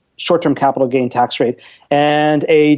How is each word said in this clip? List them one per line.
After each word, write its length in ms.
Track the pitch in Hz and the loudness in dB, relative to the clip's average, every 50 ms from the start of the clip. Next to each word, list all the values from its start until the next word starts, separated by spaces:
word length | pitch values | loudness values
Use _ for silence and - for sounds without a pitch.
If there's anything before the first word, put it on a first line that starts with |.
| _ _ _ - | _ _ _ -8
short-term 360 | - - 175 165 - 131 139 | -4 -2 -2 0 0 -2 -2
capital 320 | - 143 139 131 131 135 | 0 -2 -2 0 0 -2
gain 220 | 123 123 131 127 123 | -2 0 -2 -2 -2
tax 320 | - 123 120 117 - - | -2 -2 -2 -2 -2 -2
rate 160 | 139 117 120 - - - - _ _ - | -2 -2 -4 -6 -12 -20 -20 _ _ -2
and 540 | 120 143 147 147 147 151 151 151 151 147 - - | 0 0 2 2 0 0 0 0 0 0 0 2
a 280 | 160 151 151 151 151 | 2 4 4 4 2